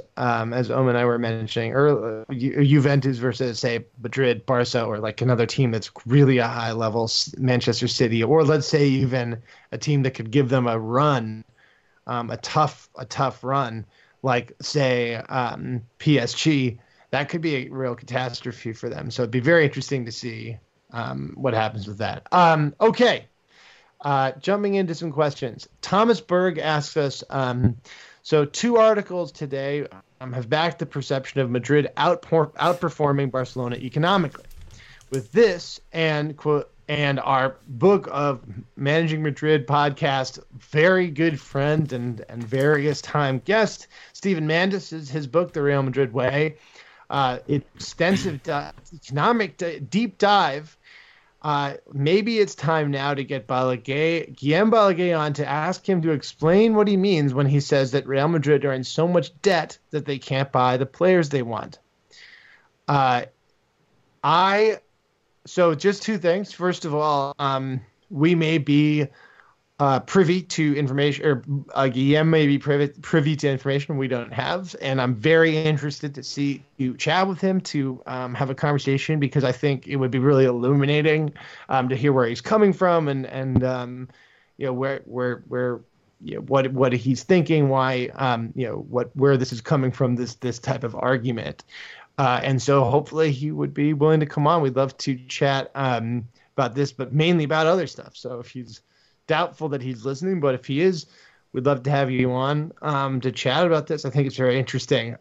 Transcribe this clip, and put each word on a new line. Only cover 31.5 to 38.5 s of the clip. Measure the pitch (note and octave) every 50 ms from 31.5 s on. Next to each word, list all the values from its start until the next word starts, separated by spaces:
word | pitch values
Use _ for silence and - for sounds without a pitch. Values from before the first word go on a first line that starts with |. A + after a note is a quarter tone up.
Madrid | A#2+ A#2+ A#2 - D3 D3 C3+ - -
outpor-, | - C#3+ F3 F3 F3 - - D#3+ E3 D#3 D3+ -
outperforming | - D3 E3+ F3 F3 F#3 D#3+ - - D3+ C#3+ C#3 C#3 C#3 B2+
Barcelona | A2+ C3 B2+ - - C3 B2 A#2+ B2
economically. | A#2+ B2+ B2+ - D3+ D#3 F3+ G3+ F#3+ E3 C#3 - - - - - - - - - - - - - - _ -
With | C3+ C3+ G#2+ - D3
this | G#3+ A#3+ G#3 F3 E3+ - - - - _ _ -
and, | E3 D#3+ D#3 D3+ D3 D3 D#3 D3
quote, | D3 - D3+ D3 C#3+ - - _ _ -
and | - D3 D3 D3 C#3+ C#3 C3
our | - - C3+ B2+ C3 C3 C3 - _
book | - B2+ A2+ D3 F#3+ G3+ G3 G3 -
of | - C#3+ D3 C#3+ C3 A#2+ - A#2